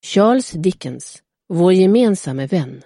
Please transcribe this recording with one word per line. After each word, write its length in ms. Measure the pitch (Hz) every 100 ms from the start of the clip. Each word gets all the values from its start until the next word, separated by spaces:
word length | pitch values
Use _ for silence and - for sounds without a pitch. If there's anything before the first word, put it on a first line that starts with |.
| -
Charles 440 | - 208 254 247
Dickens, 720 | 165 180 185 131 123 - - _ _ _
vår 240 | 170 180
gemensamme 720 | 185 185 220 240 190 - 131 135
vän. 360 | 185 131 131